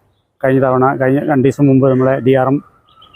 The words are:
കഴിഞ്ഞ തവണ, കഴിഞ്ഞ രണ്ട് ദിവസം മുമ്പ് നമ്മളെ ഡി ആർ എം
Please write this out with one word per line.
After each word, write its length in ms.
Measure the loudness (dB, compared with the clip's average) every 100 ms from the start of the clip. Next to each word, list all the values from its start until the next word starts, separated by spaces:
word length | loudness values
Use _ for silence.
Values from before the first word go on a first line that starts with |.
| _ _ _ -6
കഴിഞ്ഞ 160 | -2 0
തവണ, 340 | 0 0 0 0
കഴിഞ്ഞ 220 | -2 -2
രണ്ട് 300 | -2 0 0
ദിവസം 180 | 0 0
മുമ്പ് 240 | 2 2
നമ്മളെ 280 | 0 0 0
ഡി 160 | 0
ആർ 120 | 0 0
എം 120 | -4 -8 _ _ _ -20